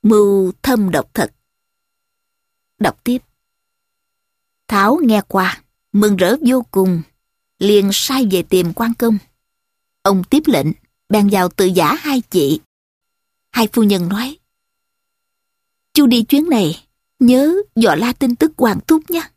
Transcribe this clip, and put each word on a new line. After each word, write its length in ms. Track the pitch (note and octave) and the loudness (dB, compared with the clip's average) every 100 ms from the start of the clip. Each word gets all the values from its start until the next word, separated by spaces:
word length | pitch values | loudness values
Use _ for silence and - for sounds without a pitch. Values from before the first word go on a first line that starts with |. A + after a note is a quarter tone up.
Mưu 480 | G#3 G#3+ G3+ G3 F#3+ - | 4 4 4 2 -2 -6
thâm 300 | - B3 G3 | -4 -2 0
độc 220 | D#3+ - | -4 -6
thật." 180 | - D#3+ _ _ _ _ _ _ _ _ _ _ _ _ _ _ _ | -6 -8 _ _ _ _ _ _ _ _ _ _ _ _ _ _ _
Đọc 240 | G#3 - | -6 -4
tiếp. 200 | - B3 _ _ _ _ _ _ _ _ _ _ _ _ _ _ _ | -6 -6 _ _ _ _ _ _ _ _ _ _ _ _ _ _ _
Tháo 320 | G#3 G3+ D4+ | -2 0 0
nghe 180 | C#4 G#3+ - | 2 0 0
qua, 360 | G3 F#3 - _ _ _ | -4 -4 -6 _ _ _
mừng 240 | G3+ G#3 F#3+ | 0 0 2
rỡ 220 | F3+ C4+ C4+ | 0 0 0
vô 200 | B3+ A#3 | 0 -2
cùng, 300 | - F#3 F3 D#3 _ _ _ _ _ | -2 0 -2 -6 _ _ _ _ _
liền 300 | G3 G#3 G3 | 0 2 2
sai 340 | G3 - C4 A#3 | -2 -4 -2 0
về 120 | F#3 | -2
tìm 300 | - F#3 F3 | 0 -2 -2
quan 200 | E3+ A3+ | -4 -6
công. 240 | A#3 A#3 G#3 _ _ _ _ _ _ _ _ | -2 -2 -2 _ _ _ _ _ _ _ _
Ông 220 | - G3 F3+ | -2 -2 0
tiếp 140 | C#4+ D#4 | 0 2
lệnh, 220 | F#3+ C#3 - _ _ _ | 0 -2 -6 _ _ _
bèn 200 | G#3+ G3+ | 0 2
vào 200 | G3 F3+ | 0 -2
tự 160 | - F#3 | 0 0
giả 280 | F3+ D#3 | 2 0
hai 280 | D#4 D4 C4+ | -2 -4 -4
chị. 380 | - F#3 C#3 D#3 _ _ _ _ _ _ _ _ _ | -2 -2 0 -2 _ _ _ _ _ _ _ _ _
Hai 160 | - A3 | -4 -2
phu 100 | - | 0
nhân 240 | G#3+ G3 F3 | 0 0 -4
nói, 300 | G3+ B3 D#4 _ _ _ _ _ _ _ _ _ _ _ _ _ _ _ | -6 -8 -12 _ _ _ _ _ _ _ _ _ _ _ _ _ _ _
"Chu 140 | - C#4+ | 0 2
đi 160 | B3 | 2
chuyến 260 | A3 C#4 E4 | 2 0 2
này, 380 | B3 E3+ E3 _ _ _ _ | 0 0 -4 _ _ _ _
nhớ 360 | A#3+ B3+ C#4+ F#4 G#4 - | 4 4 2 0 -4 0
dò 200 | A3+ D#3 | 0 0
la 180 | A#3 | -2
tin 220 | B3 C4+ A#3+ | -2 -4 0
tức 160 | D#4 - | -2 0
hoàng 220 | A#3 G3 - | -2 -2 0
thúc 220 | D#4+ D#4 | -2 0
nhé." 200 | E4+ - | -8 -8